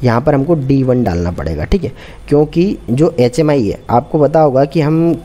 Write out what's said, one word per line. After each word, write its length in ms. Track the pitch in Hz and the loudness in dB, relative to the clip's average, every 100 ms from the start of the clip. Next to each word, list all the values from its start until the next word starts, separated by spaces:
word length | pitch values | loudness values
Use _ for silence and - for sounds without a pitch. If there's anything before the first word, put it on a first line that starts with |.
यहाँ 160 | 123 117 | -2 0
पर 140 | 151 | 0
हमको 200 | 143 139 | 0 0
डी 280 | 165 135 139 | -2 0 0
वन 220 | 127 127 | 2 0
डालना 260 | 107 87 87 | 0 -2 -4
पड़ेगा, 340 | 82 78 76 | -4 -6 -6
ठीक 200 | - 202 | -2 -2
है, 80 | 160 - - - - | -2 -10 -18 -20 0
क्योंकि 500 | 147 151 170 190 - - | 0 2 0 -2 -4 -4
जो 260 | 123 165 - | 0 0 2
एचएमआई 480 | 123 - 151 143 101 | 0 0 0 0 0
है, 100 | 82 - | -4 -2
आपको 280 | 117 - 156 | -2 0 0
पता 220 | 143 160 | 2 2
होगा 240 | 151 131 | 2 2
कि 160 | 147 165 | 0 0
हम 340 | 147 160 165 165 | 0 2 0 -2